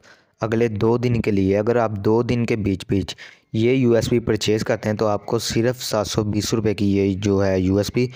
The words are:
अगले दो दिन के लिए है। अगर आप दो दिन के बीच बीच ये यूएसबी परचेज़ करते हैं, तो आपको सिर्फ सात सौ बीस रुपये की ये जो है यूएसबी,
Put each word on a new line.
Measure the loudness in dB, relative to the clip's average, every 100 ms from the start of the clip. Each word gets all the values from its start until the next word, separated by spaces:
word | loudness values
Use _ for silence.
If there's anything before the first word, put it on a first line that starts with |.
| -20 -20 _ -8
अगले | -2 0 0
दो | 0 0 2
दिन | 0 0
के | 0
लिए | 0 2
है। | 2
अगर | 2 0
आप | 0 0
दो | 0 2
दिन | 0 -2
के | -2 -2
बीच | -2 -2 -2
बीच | -2 -2 -8 -18 -20 _
ये | 0 2
यूएसबी | 2 4 2 2 0
परचेज़ | 0 -2 0 0
करते | 0 -2 -2
हैं, | -2
तो | -2
आपको | -2 -4 -4
सिर्फ | -2 -2 0 -2
सात | -4 -2 -2
सौ | -2
बीस | -2 -2 -2
रुपये | -2 -2
की | 0 0
ये | 2 2
जो | 0 2 2
है | 2 2
यूएसबी, | 2 0 0 -2 -4